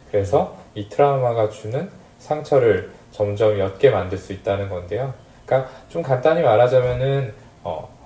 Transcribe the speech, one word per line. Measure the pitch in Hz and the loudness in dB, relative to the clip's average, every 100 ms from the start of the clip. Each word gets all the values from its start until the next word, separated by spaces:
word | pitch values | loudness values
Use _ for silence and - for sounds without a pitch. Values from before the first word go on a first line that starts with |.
| - | -6
그래서 | 104 98 139 190 - - 107 | -4 0 0 0 -8 -14 -12
이 | 101 | -6
트라우마가 | - 143 139 123 117 107 | 0 2 2 0 0 -2
주는 | - 107 131 185 - - - | -4 -8 -8 -8 -14 -20 -12
상처를 | - 151 147 139 120 92 - - - | -6 -6 0 4 4 2 -2 -16 -12
점점 | - 104 104 107 104 | -6 -4 0 0 2
옅게 | 98 - 135 | -2 2 4
만들 | 104 92 95 | 4 -2 -8
수 | - | -10
있다는 | 95 - 98 98 | -8 -4 -4 -4
건데요. | 92 90 107 135 - - - - | -8 -6 -6 -6 -8 -18 -14 -2
그러니까 | 131 131 - - | -2 -2 -12 -12
좀 | 170 | -6
간단히 | 147 127 156 170 | -2 0 2 2
말하자면은, | 143 110 123 127 123 123 135 139 123 - - - | 4 4 6 4 2 0 -2 -2 -4 -10 -20 -14
어, | 87 82 82 - | -10 -10 -12 -20